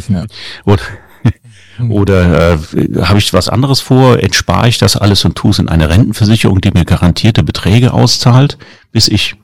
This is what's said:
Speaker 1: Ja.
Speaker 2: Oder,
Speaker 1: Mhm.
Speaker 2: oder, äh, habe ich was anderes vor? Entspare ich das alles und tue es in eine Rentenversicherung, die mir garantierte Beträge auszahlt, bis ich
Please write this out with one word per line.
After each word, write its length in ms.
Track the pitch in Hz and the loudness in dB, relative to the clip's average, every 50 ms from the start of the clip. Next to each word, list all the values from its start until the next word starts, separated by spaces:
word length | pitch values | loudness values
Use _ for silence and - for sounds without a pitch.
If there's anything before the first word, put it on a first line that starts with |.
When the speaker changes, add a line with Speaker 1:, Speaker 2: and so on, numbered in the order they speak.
| - - | -2 -4
Speaker 1:
Ja. 160 | 101 87 - 107 - - - - - - - | -4 -4 -6 -8 -14 -18 -18 -18 -18 -6 0
Speaker 2:
Oder, 180 | - 104 101 - - 101 - - _ - _ - 120 - - _ 120 107 - - - - | 0 0 0 0 -6 -14 -16 -20 _ -14 _ -2 -2 -2 -4 _ -20 -20 -20 -20 -20 -10
Speaker 1:
Mhm. 140 | - 123 117 | -6 -4 -2
Speaker 2:
oder, 640 | 104 101 101 92 98 92 90 87 82 73 82 85 87 | -2 0 0 2 2 2 2 2 2 2 2 2 0
äh, 40 | 76 78 - - - - - - 80 90 | 0 -2 -4 -4 -4 -4 -2 -2 -2 0
habe 160 | 90 98 104 | 0 2 0
ich 140 | 104 - - | 0 0 0
was 160 | 92 - - | -2 -2 -2
anderes 300 | - 135 131 139 135 - | -2 -2 -2 0 -2 -2
vor? 380 | - - 131 127 131 131 120 110 | 0 0 2 4 4 4 2 2
Entspare 500 | - - - - - - 90 92 107 123 | 0 -2 -2 -2 -2 -2 -2 0 0 0
ich 100 | 117 - | 0 0
das 180 | - 104 - | 0 0 0
alles 280 | - 104 101 101 - - | 0 0 0 0 2 0
und 80 | 90 82 | -2 -2
tue 160 | - - 113 | -2 -2 0
es 80 | 101 - | 0 0
in 100 | 92 - | 0 0
eine 220 | 85 82 78 76 | 0 0 0 2
Rentenversicherung, 720 | 80 98 131 - - - 110 104 113 113 - 110 95 95 - | 2 2 2 0 0 -2 0 0 0 0 0 0 0 0 0
die 80 | 101 | 0
mir 140 | - - 80 | 0 0 0
garantierte 580 | - 170 - - 87 - - - 104 - - 82 | 0 0 0 0 0 0 0 0 0 0 0 -2
Beträge 500 | - - - - 90 98 120 123 120 - | -2 -4 -4 -2 0 2 2 2 2 2
auszahlt, 640 | - 123 123 - - - 123 120 127 139 143 - - - - - - _ _ | 2 0 0 0 0 2 2 4 4 2 2 -2 -8 -16 -20 -20 -20 _ _
bis 180 | - 113 - - | -2 -2 0 0
ich 280 | 107 101 - - - - | 0 -2 -2 -4 -8 -14